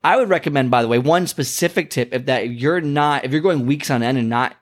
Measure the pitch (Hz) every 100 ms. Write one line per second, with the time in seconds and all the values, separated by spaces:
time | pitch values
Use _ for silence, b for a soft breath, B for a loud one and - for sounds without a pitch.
0 | 156 233 233 175 160 143 127 123 117 120
1 | 131 175 170 - 135 - 170 175 151 -
2 | 120 127 123 127 113 120 139 175 151 143
3 | 147 143 131 151 180 156 123 147 - 127
4 | 117 135 113 120 127 -